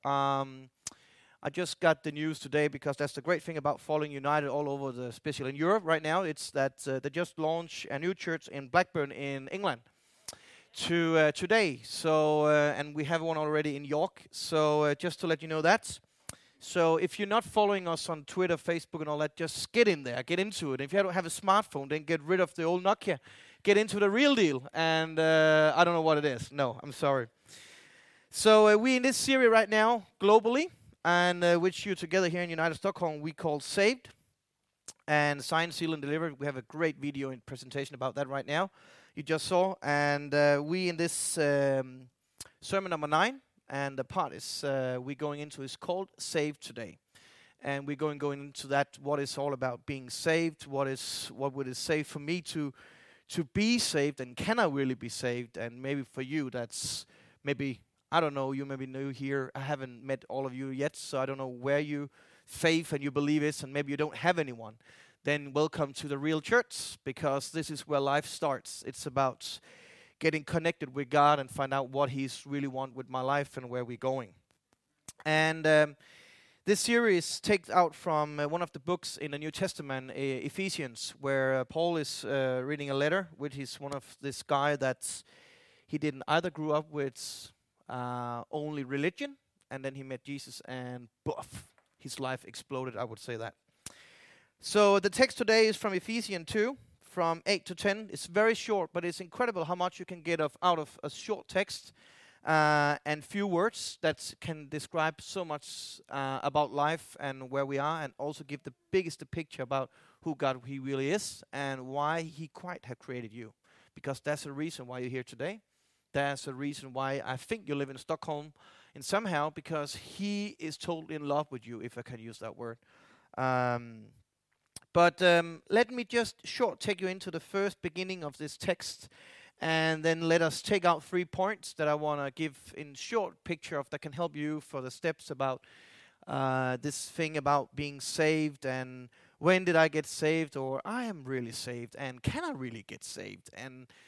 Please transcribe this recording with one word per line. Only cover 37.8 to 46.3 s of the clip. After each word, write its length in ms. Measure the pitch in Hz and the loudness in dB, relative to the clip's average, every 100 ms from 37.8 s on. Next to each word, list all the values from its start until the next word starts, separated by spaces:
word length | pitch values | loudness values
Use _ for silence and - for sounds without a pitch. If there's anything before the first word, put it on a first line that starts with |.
| 127 123 | -8 -6
about 200 | 131 127 | -6 -4
that 120 | 131 | -4
right 180 | 139 - | -4 -2
now. 260 | 156 196 _ - - _ | -2 -2 _ -20 -20 _
You 100 | - | -12
just 220 | 147 156 - | -2 -2 2
saw. 300 | 180 190 - | 2 2 0
And, 520 | 143 147 147 143 147 | 0 2 2 0 0
uh, 280 | 147 143 143 | 4 6 6
we 280 | 147 185 180 | 2 0 0
in 80 | 165 | 0
this, 400 | 170 - - 165 | -2 0 -2 2
um, 720 | 147 143 139 135 131 131 127 _ _ - - _ | 4 4 4 2 -2 -12 -20 _ _ -18 -18 _
sermon 300 | - 196 190 | -4 -2 0
number 180 | 160 147 | -2 2
nine, 320 | 156 220 269 _ _ - | 4 4 0 _ _ -8
and 280 | 139 139 135 | -4 -4 -4
the 60 | |
part 300 | 127 190 151 | -4 -2 -2
is, 300 | 76 - - | -6 -10 -4
uh, 340 | 143 135 127 127 | -2 0 -2 -4
we're 160 | 131 135 | -6 -6
going 240 | 147 147 | -6 -6
into 220 | 147 - | -10 -10
is 140 | 131 - | -12 -10
called 320 | - 180 190 - | -4 -4 -6 -10
Saved 440 | - | -2